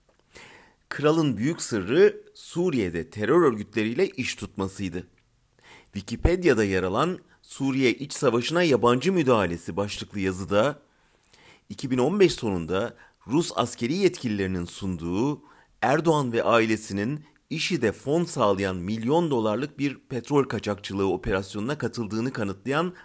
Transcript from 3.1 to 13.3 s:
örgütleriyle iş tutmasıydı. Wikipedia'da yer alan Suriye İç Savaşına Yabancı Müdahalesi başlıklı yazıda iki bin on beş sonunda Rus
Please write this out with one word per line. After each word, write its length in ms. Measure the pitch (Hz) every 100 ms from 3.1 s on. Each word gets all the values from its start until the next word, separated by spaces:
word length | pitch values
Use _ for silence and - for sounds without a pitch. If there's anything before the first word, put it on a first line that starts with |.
| 104 104 170
örgütleriyle 680 | 160 110 104 - 110 123 190
iş 280 | - 123 -
tutmasıydı. 720 | 101 - 95 - 98 87 - _ _ _ _ _ - -
Wikipedia'da 800 | _ 104 - 117 - 180 175 110
yer 200 | 104 95
alan 360 | 92 104 160 185 _ _
Suriye 520 | - - 135 131 127
İç 200 | - 147
Savaşına 500 | - 139 117 120 160
Yabancı 500 | 175 123 120 123 147
Müdahalesi 640 | 185 131 117 92 85 - 87
başlıklı 420 | 101 - 101 104
yazıda 600 | 95 92 95 101 131 147 _ _ _ _ _ - - - _
iki 220 | 101 135
bin 60 | 123
on 220 | 127 202
beş 140 | 180
sonunda 640 | - 113 92 80 92 113 - - _
Rus 240 | -